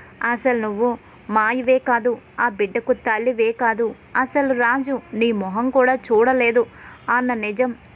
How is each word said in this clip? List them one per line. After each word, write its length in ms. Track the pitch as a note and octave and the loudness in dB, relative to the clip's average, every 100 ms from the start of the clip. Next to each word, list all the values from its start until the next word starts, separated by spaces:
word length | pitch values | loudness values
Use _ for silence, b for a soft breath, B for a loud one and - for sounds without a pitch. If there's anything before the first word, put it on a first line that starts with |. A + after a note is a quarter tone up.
| B B | B B
అసలు 380 | A#3 A#3+ C4 A#3+ | -4 -2 -2 -2
నువ్వు 360 | G#3+ G3+ B3 A3+ B B - | -2 -2 -2 -2 B B -4
మాయవే 500 | G#3+ G#3+ B3+ A#3+ B3+ | 0 0 0 2 2
కాదు, 380 | C4 A#3 A#3+ A3+ - - | 2 0 0 -4 -8 -4
ఆ 100 | A#3 | -4
బిడ్డకు 440 | G3 G3 A#3 B3+ | -2 -4 -2 -2
తల్లివే 580 | - A#3+ G#3+ A#3+ A3+ A3+ | -2 -2 -2 -2 0 0
కాదు, 440 | A3+ A#3 A3 A3+ - - | 0 0 0 -2 -6 -6
అసలు 380 | A#3 C4 D4 C4+ | -4 -2 0 0
రాజు 480 | B3 A#3+ C4+ C4+ C4 - | 2 2 0 -2 -6 -6
నీ 180 | A3 A#3 | -2 0
మొహం 380 | G#3 F#3+ G#3 B3+ | 0 -4 -4 0
కూడా 240 | C4+ B3+ | 2 2
చూడలేదు" 720 | C4 - A3 B3 C4 A#3 A#3 - B B B - | 2 2 2 4 4 2 2 0 B B B -2
అన్న 240 | A#3+ B3 | -2 0
నిజం 420 | A3+ G#3 G#3 B3+ A3+ - | -4 -4 -2 -2 -4 -16